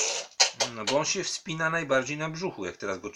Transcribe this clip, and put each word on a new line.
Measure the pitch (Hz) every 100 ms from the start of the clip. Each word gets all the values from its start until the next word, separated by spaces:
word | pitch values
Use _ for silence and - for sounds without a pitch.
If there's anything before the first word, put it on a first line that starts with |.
| - - - - - - 123 113
No | 107
bo | 135
on | 156
się | 196
wspina | 165 - - 160 160
najbardziej | 165 151 131 127 151
na | 160
brzuchu, | 160 185 - 90
jak | -
teraz | 104 92
go, | 101